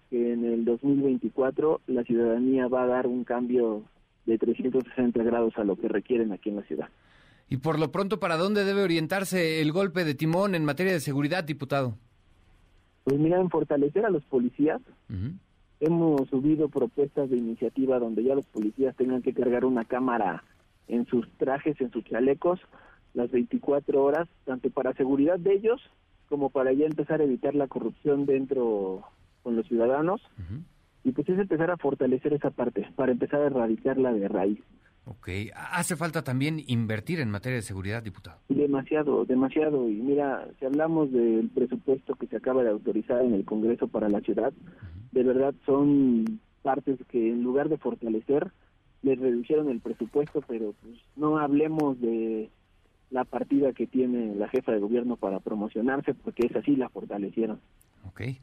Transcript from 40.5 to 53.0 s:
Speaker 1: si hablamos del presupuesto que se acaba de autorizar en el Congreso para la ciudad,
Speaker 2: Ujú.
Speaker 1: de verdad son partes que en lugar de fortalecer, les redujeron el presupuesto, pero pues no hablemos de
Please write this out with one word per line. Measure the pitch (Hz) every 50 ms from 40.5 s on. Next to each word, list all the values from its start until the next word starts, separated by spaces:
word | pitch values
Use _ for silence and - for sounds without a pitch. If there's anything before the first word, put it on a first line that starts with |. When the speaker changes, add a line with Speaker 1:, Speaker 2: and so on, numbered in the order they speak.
| - -
Speaker 1:
si | 139
hablamos | 131 139 147 156 165 165 160 151 135
del | 127 123 117 117 113 113 117 117
presupuesto | - 127 123 123 131 117 - - 131 135 - - 131
que | - 123 117
se | - 110
acaba | - 135 127 131 123
de | 117
autorizar | 104 107 - 113 98 107 107 - 127 120
en | 127 123 113
el | 98 98
Congreso | - 107 110 107 113 120 - - 117
para | - 117 107 104
la | 104 104
ciudad, | - - 101 110 110 131 -
Speaker 2:
Ujú. | - - - - - - 90 82 92 110 -
Speaker 1:
de | - 131 123
verdad | 127 123 131 135 139 135 - -
son | - 135 139 143 147 143 139 135 127 120 113 110 113 110 110 - _ _ _
partes | - 139 135 139 - - 135 123 - -
que | - 123 113 113
en | 120 120 120
lugar | 127 127 139 143 156
de | 156 147
fortalecer, | - 123 117 - - 113 110 110 - - 139 147 165 196 - _ _ _ _ _ _ _ _ _
les | - 139 131 123
redujeron | 131 131 120 120 123 - 156 151 151 147
el | 123 113
presupuesto, | - 113 113 - 120 110 - 143 147 151 - 151 135 -
pero | 120 113 113 104 101 _
pues | - 110 120 117 _ _ _ 139
no | 147 151 156 156
hablemos | 151 143 143 143 156 156 156 156 151 143 131 123
de | 120 113 117 113 113 113 110 110 107 - _ _ _ _ _ _ _ _ _ _